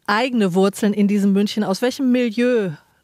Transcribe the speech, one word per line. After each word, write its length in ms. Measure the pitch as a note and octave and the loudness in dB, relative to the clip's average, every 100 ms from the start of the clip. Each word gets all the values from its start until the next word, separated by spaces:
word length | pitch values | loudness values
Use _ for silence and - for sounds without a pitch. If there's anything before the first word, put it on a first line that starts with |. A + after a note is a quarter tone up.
| - | -4
eigene 480 | G#3 C4 A#3+ G3 | -2 0 0 0
Wurzeln 380 | F3 G3 G3 G#3 | 2 0 0 -2
in 160 | G#3 G3+ | 0 0
diesem 240 | G#3 G3+ | 2 2
München? 320 | G3 G#3 - | 2 0 -2
Aus 160 | F#3+ F#3+ | -2 -2
welchem 320 | B3 - C4 | -2 -2 0
Milieu 580 | B3 A#3+ G#3+ B3 A#3+ F#3+ D3+ _ _ | 0 0 0 0 0 -2 -6 _ _